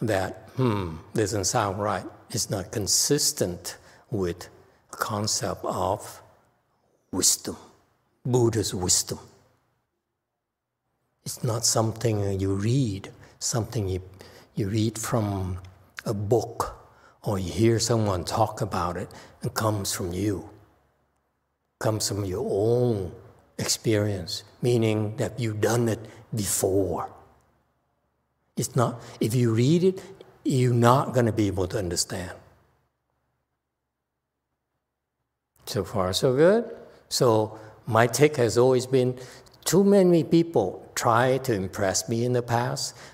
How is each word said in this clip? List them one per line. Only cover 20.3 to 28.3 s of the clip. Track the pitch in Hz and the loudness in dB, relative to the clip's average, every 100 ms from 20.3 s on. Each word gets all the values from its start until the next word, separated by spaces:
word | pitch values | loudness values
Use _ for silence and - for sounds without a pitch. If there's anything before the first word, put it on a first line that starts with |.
| 90 - - _ _ _ _ _ _ _ _ _ _ _ - | -4 -8 -20 _ _ _ _ _ _ _ _ _ _ _ -6
comes | 120 107 - | -2 -2 -4
from | 104 | -4
your | 98 92 202 | -4 -4 -2
own | 101 110 120 123 104 90 - - _ _ - | 0 2 2 2 0 -4 -10 -20 _ _ -8
experience, | 101 - - 107 104 98 85 - - - | -4 -2 0 2 0 -4 -8 -12 -12 -4
meaning | 123 120 110 107 107 107 | 0 2 2 0 -2 -4
that | 104 - | -6 -4
you've | 113 107 | -6 -2
done | 104 117 117 | 0 2 0
it | 101 - - - | -2 -8 -20 -8
before. | 110 95 - 98 98 90 80 - - - _ _ _ _ _ _ _ _ _ _ | -6 -4 -2 0 0 0 -4 -8 -14 -20 _ _ _ _ _ _ _ _ _ _